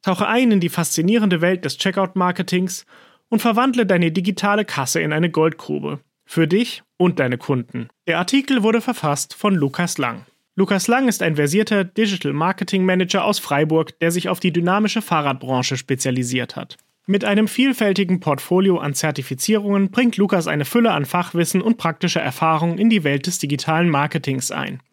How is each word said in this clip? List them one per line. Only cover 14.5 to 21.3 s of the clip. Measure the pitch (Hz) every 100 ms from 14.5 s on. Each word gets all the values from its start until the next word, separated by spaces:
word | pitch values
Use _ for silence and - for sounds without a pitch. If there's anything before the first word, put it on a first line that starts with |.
dynamische | 165 175 196 214 226
Fahrradbranche | - 165 143 131 131 131 127 131
spezialisiert | - 131 135 127 123 127 120
hat. | - 131 - _ _ -
Mit | 196
einem | 208 202 214
vielfältigen | - 269 254 214 190 190 180
Portfolio | 160 139 - 180 196 175
an | 147
Zertifizierungen | 139 156 143 135 127 - 214 202 196 196
bringt | 196 247 226
Lukas | 196 190 165
eine | 151 143
Fülle | 233 233
an | 165 139
Fachwissen | 175 170